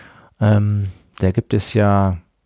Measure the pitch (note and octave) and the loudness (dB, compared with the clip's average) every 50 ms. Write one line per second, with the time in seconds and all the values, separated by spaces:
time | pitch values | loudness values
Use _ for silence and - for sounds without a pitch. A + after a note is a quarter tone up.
0 | - - - - - _ _ _ G#2+ G#2+ G#2+ G#2 G#2 G#2 G#2 G#2 G2+ F#2+ F#2 - | -20 -20 -20 -20 -20 _ _ _ 0 2 2 2 2 0 -2 -2 -4 -6 -10 -14
1 | _ _ _ - - F#2+ F#2 - - - - G#2+ - - - A#2+ G#2 G2+ G2+ G2 | _ _ _ -2 -2 -2 0 -2 -2 -2 -2 -4 -4 -2 -2 0 2 2 2 2
2 | G2 F#2+ F#2 E2 - _ _ _ _ | 2 0 -2 -4 -8 _ _ _ _